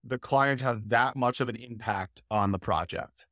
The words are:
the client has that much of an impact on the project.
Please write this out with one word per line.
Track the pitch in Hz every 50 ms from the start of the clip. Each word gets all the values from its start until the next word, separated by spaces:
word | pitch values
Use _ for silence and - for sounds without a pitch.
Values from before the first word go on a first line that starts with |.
| -
the | 120 131
client | 123 - - 143 135 139 139 139 123
has | 131 131 120 107 107
that | 104 117 117 127 131 -
much | 139 123 120 123 -
of | 135
an | 117 110
impact | 110 123 123 117 107 - 117 104 95 95 - _ - _ _
on | 107 107 101 98
the | 98 92
project. | - - 92 78 87 - - - - - _ - - _